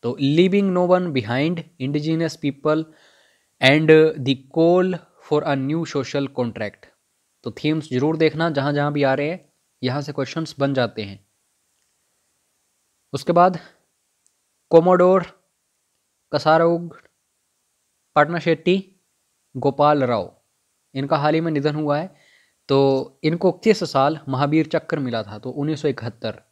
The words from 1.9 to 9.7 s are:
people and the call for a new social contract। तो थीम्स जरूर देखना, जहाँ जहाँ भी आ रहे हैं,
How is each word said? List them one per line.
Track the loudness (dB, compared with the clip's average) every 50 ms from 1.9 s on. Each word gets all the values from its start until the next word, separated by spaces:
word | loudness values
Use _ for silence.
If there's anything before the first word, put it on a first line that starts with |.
| -4 -4 -4 -2 -2 -2 -2 -4 -6 -4 -6
people | -6 -6 -4 _ -2 0 0 -2 -6 _ _ _ _ _ _ _ _ _ _ _ _ _ _ 2
and | 4 4 4 6 6 6 6 6 4 2 -2
the | -2 -2 -4 -4 -4 _ _ 2
call | 2 4 4 4 2 0 -2 -6
for | -10 _ _ _ -6 -2 -2 -2 0
a | 0 -2 -2 -2 -4
new | -4 -4 -4 -4 -4
social | -6 -6 -4 -4 -4 -4
contract। | -4 -4 -4 -6 -6 -4 -8 -10 -10 -10 _ -20 _ _ _ _ _ _ _ _ _ _ _ _
तो | -14
थीम्स | -14 -6 -4 -2 -2 -2 -4 -4
जरूर | -4 -2 0 0 0 2
देखना, | 0 0 0 0 -4 -2
जहाँ | -2 -2 -2 -2 -2
जहाँ | -2 -2 -2 -2
भी | 0 0
आ | 0 0
रहे | 0 -2 -6
हैं, | -6 -8 _ _ _ _ _ _